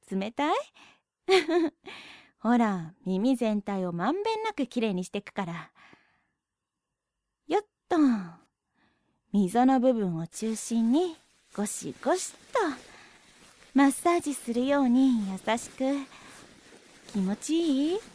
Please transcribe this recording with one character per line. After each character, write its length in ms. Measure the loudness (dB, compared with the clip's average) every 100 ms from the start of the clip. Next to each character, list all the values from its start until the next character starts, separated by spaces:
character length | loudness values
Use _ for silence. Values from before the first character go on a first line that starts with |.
| -6 -6
冷 160 | -6
た 200 | -4 -2
い？ 20 | -2 -4 _ -20 _ _ _ 2
<laughs> 460 | 2 4 0 0 _ -20 -20 -20 -20 -20 _
ほ 180 | 0 2
ら、 360 | 2 -2 -8 -12 -4
耳 300 | -2 0 0
全 260 | 0 -2
体 240 | -4 -4 -4
を 60 |
ま 200 | -2 -2
ん 120 | -2
べ 120 | -2 -4
ん 80 |
な 100 | -4
く 140 | -4 -4
き 120 | -2
れ 80 | -2
い 60 | -4
に 80 |
し 60 | -6
て 120 | -8
く 120 | -10
か 120 | -10 -8
ら。 260 | -10 -14 _ -20 -20 _ _ _ _ _ _ _ _ _ _ _ _ _ _ _
よ 120 | -2
っ 60 | -2 _ _
と。 80 | 2 4 2 -4 -16 _ _ _ _ _ _ _ _ _
溝 320 | 0 2 4 4
の 140 | 6
部 140 | 4
分 220 | 2 0 -4
を 120 | -6
中 280 | -6 -6 -4
心 360 | -2 0 2
に 240 | 2 0 -4 _ _ _ -8
ゴ 100 | -6
シ 280 | -6 -10 -8
ゴ 140 | -2 -2
シ 180 | -4
っ 20 | -12 -8
と 60 | -4 -4 -4 -14 -20 -20 -20 _ -20 -20 _ -4
マ 140 | 4 4
ッ 40 |
サ 200 | 4 2
ー 100 | 0
ジ 120 | -2
す 200 | -6 -4
る 120 | -2 0
よ 180 | 2
う 60 | 4
に 400 | 4 4 4 0
優 280 | -6 -4 -4
し 120 | -4
く。 120 | -6 -4 -2 -6 -18 -20 -20 -20 -20 -20 -20 -20 -20 -8
気 80 | -4
持 160 | -2 -4
ち 560 | -2 0 2 2 0
い 40 | -2
い？ 40 | -6